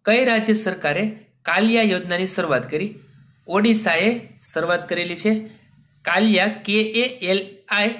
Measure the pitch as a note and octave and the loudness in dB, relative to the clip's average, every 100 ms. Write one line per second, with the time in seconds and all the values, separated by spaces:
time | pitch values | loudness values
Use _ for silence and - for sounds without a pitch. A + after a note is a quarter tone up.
0 | - A#3 B3+ A3+ G#3+ G#3+ G3+ - D3 D#3 | 0 2 2 2 2 0 0 -4 -2 -2
1 | G#3+ - - _ - F3 A3 A3+ G#3+ F3+ | -4 -6 -18 _ -2 0 2 4 2 0
2 | F3+ F3 F#3 - E3+ B2+ - D#3 G3+ - | -2 -2 -2 -2 0 0 -2 -4 -6 -10
3 | - - - _ - F#3 A3 G#3+ F#3 E3 | -20 -20 -20 _ -4 2 4 2 2 2
4 | G3+ A#3+ - - - E3 E3+ F3 - F3 | 2 0 -6 -12 -8 -2 0 -2 -2 -4
5 | F3 E3+ G#3 A3 - - _ _ _ _ | -4 -2 0 0 -4 -16 _ _ _ _
6 | - F3 A3 F#3+ G3+ G#3+ - G#3 G#3+ A#3 | -2 2 4 4 2 -2 -2 0 0 0
7 | B3+ - F3+ G3 F#3+ - - G#3 G#3 A#3 | -2 -2 -2 -2 -2 -12 -4 0 0 -2